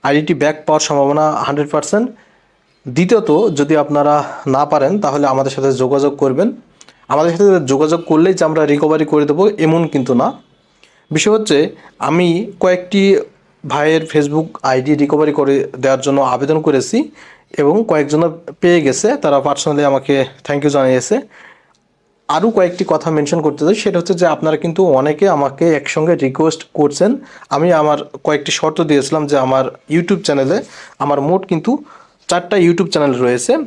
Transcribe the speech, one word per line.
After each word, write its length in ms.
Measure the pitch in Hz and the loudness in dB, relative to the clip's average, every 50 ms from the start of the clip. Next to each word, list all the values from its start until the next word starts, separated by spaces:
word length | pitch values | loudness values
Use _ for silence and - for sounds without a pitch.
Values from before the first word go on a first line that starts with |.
| - | -2
আইডিটি 300 | 131 143 151 156 - 180 | 0 0 0 0 0 -2
ব্যাক 320 | 135 143 147 156 - - | 0 0 -2 -2 -2 -2
পাওয়ার 140 | - 156 156 | -2 0 0
সম্ভাবনা 520 | - - 151 143 139 139 143 151 151 151 | 0 0 0 0 2 2 2 0 0 0
হান্ড্রেড 380 | 151 - - - 135 147 147 147 | 0 -2 -4 -4 -4 -4 -4 -2
পার্সেন্ট। 420 | - 151 143 - - 208 233 247 - - _ _ _ _ _ _ _ _ _ _ _ _ _ 135 | -2 -4 -4 0 -2 -2 -2 -2 -8 -14 _ _ _ _ _ _ _ _ _ _ _ _ _ -6
দ্বিতীয়ত, 640 | 123 135 180 180 240 220 160 151 147 160 220 220 160 | -2 -2 2 2 2 0 2 2 2 2 2 0 0
যদি 240 | 139 147 143 156 151 | 0 0 2 2 0
আপনারা 460 | 147 147 147 147 143 147 147 147 139 - - - - 143 | 0 0 0 0 2 2 2 0 -2 -4 -10 -10 -4 -2
না 180 | 131 135 147 | 0 0 0
পারেন, 360 | 147 156 147 139 139 190 208 | 0 0 0 2 0 0 0
তাহলে 260 | 202 147 139 147 143 135 | -2 -2 -2 0 0 0
আমাদের 240 | 131 135 135 135 | 0 0 -2 -2
সাথে 220 | 135 - 135 135 135 | -4 -2 0 0 0
যোগাযোগ 440 | 120 131 123 139 139 139 143 143 - | 0 0 0 0 0 0 0 0 0
করবেন। 340 | 147 135 127 139 190 240 - - - _ _ _ - - _ _ _ _ | -2 -2 0 0 -2 -2 -2 -6 -16 _ _ _ -20 -20 _ _ _ _
আমাদের 240 | 139 147 156 170 | -2 0 0 0
সাথে 340 | 165 170 202 202 185 180 151 | 2 2 4 4 4 4 2
যোগাযোগ 380 | 127 135 139 151 151 165 165 170 | 0 0 0 2 0 0 -2 0
করলেই 300 | - 160 156 165 185 190 | 0 2 4 4 4 2
যে 120 | 185 170 | 2 0
আমরা 200 | 156 156 160 156 | 0 2 0 2
রিকভারি 400 | 143 147 147 156 151 156 156 156 | 2 2 0 2 0 0 0 0
করে 200 | 147 - 151 147 | 0 2 0 2
দেবো, 240 | 147 147 156 190 208 | 2 2 2 2 0
এমন 380 | 208 - 160 156 160 170 170 151 | 2 0 0 0 2 2 0 0
কিন্তু 260 | - 143 127 120 131 | -2 -2 -2 0 0
না। 280 | 120 139 208 285 - _ _ _ _ _ _ _ _ _ _ _ _ _ _ | 0 0 0 -4 -8 _ _ _ _ _ _ _ _ _ _ _ _ _ _
বিষয় 220 | 151 156 - 208 214 | -4 -2 2 2 2
হচ্ছে, 420 | 220 214 - 156 139 156 202 - - - - _ _ | 0 0 0 2 2 2 0 -2 -12 -20 -20 _ _
আমি 520 | - 139 151 170 180 175 165 175 220 233 - - | -4 -2 0 0 2 2 0 0 -2 -6 -6 -2
কয়েকটি 580 | - 185 180 180 180 180 - 196 196 196 196 - - - _ _ _ _ _ _ - | 0 0 0 0 -2 -2 0 2 4 4 2 2 0 -6 _ _ _ _ _ _ -10
ভাইয়ের 400 | 151 - 147 147 156 160 160 156 156 | -6 -4 0 0 2 2 0 -2 0
Facebook 360 | - 151 147 143 147 156 160 160 - - - 131 | 0 0 0 0 -2 -2 -4 -4 -10 -6 -2 0
আইডি 200 | 131 131 127 143 151 147 | 0 0 0 0 0 0
রিকভারি 320 | 143 143 147 147 156 151 143 147 | 2 0 2 2 2 0 0 0
করে 160 | 143 135 139 135 131 - - 131 127 | 0 2 2 0 0 -4 -8 -2 0
দেওয়ার 180 | 135 135 131 127 | 0 0 0 0
জন্য 140 | 143 139 139 135 127 127 | -2 0 0 0 0 0
আবেদন 220 | 123 139 139 156 156 156 160 | -2 -2 -2 -2 0 0 0
করেছি 300 | 147 131 127 - - 233 311 - - - - - - _ _ _ - - | 0 0 0 0 -2 -2 -2 -2 -8 -20 -20 -20 -20 _ _ _ -4 0
এবং 140 | 147 143 165 208 233 220 | 0 2 2 2 0 0
কয়েকজন 300 | 175 151 147 139 151 151 170 165 160 165 - - - _ | 0 0 0 0 0 0 0 0 -2 -6 -16 -18 -12 _
পেয়ে 180 | - 175 175 170 151 | 2 2 4 4 2
গেছে, 220 | 139 123 - - 214 277 285 - | 0 0 0 0 -2 -2 0 0
তারা 140 | 156 143 139 131 147 | 0 0 2 0 0
personally 360 | 139 - - 160 147 143 147 143 | -4 -2 -2 -2 -2 0 0 2
আমাকে 220 | 135 131 131 - 143 139 131 131 - - _ | 0 0 0 0 0 0 0 -2 -6 -20 _
thank 160 | - 143 143 139 | -6 -6 -2 -2
you 60 | 147 143 143 | 0 0 2
জানিয়েছে। 380 | 135 131 131 127 123 - 208 262 - - _ - - - - _ _ _ _ _ _ _ _ _ _ _ _ _ _ - - | 2 2 2 0 0 0 -2 -2 -4 -8 _ -20 -20 -20 -20 _ _ _ _ _ _ _ _ _ _ _ _ _ _ -4 -2
আরও 120 | 160 180 233 226 208 | 0 0 0 2 2
কয়েকটি 260 | 185 175 175 - - - 170 | 0 0 0 -4 -2 -2 -2
কথা 160 | 156 - 165 160 | -2 0 -2 -2
মেনশন 240 | 151 147 147 170 170 151 | -2 0 0 -2 -2 -2
করতে 160 | 156 143 151 151 | -2 -2 0 0
চাই, 100 | 165 202 220 - | 0 0 0 -2
সেটা 140 | 208 185 175 | -2 -2 -2
হচ্ছে 160 | 170 - 190 165 | -2 -2 -2 0
যে 40 | 180 165 151 | 0 0 0
আপনারা 220 | 147 - 156 156 151 - | 0 -2 -2 -2 -2 -4
কিন্তু 180 | 170 160 170 190 180 143 131 | -6 -2 0 2 2 2 2
অনেকে 260 | 131 151 151 147 202 196 175 147 | 2 0 0 0 2 0 2 2
আমাকে 280 | 143 139 135 - 165 170 160 143 | 0 -2 -2 0 0 2 2 0
একসঙ্গে 340 | - - - 165 156 165 175 151 135 | -2 -4 -4 -2 0 0 0 0 0
রিকোয়েস্ট 360 | 131 135 - 156 160 156 - - _ _ - | -4 0 0 0 0 0 -4 -12 _ _ 0
করছেন। 320 | 147 147 143 - 175 208 269 - - - - - - _ - | 0 0 2 2 0 0 0 -2 -6 -16 -20 -20 -10 _ -4
আমি 120 | 143 160 180 175 156 | -2 2 2 2 2
আমার 160 | 151 151 147 143 - - _ - _ - | 2 2 0 -2 -4 -12 _ -8 _ -2
কয়েকটি 240 | 151 147 147 143 - - | -2 -2 -2 -4 -6 -2
শর্ত 180 | - 156 156 165 170 151 | -2 -4 -2 -2 0 2
দিয়েছিলাম 340 | 151 139 131 139 165 156 151 143 | 2 0 0 0 -2 -4 -2 0
যে 40 | 147 139 131 | 0 0 0
আমার 200 | 131 131 131 131 127 - - _ _ 147 | 2 0 0 0 -2 -6 -14 _ _ -2
YouTube 260 | 170 170 175 202 175 - - | -2 0 0 -2 -2 0 -2
চ্যানেলে, 300 | 147 139 135 131 170 233 277 - - - - - - _ 139 | 0 0 0 0 0 -2 -4 -8 -18 -20 -20 -20 -10 _ -4
আমার 160 | 143 143 139 139 147 | -2 -2 -2 0 0
মোট 140 | 180 190 190 - | -2 -2 -2 -4
কিন্তু 200 | 180 160 156 220 254 294 - - - - - _ _ _ _ - | -6 -4 -2 -2 -4 -4 -6 -14 -20 -20 -20 _ _ _ _ -4
চারটা 260 | 175 175 175 180 214 202 175 | -4 -4 -2 -2 0 2 2
YouTube 240 | 170 170 170 190 165 - | 2 2 2 0 -2 0
চ্যানেল 200 | 156 147 143 131 120 123 | 0 0 0 0 0 0
রয়েছে। 300 | 123 123 123 - - 240 320 294 | 0 0 -2 0 0 0 0 -2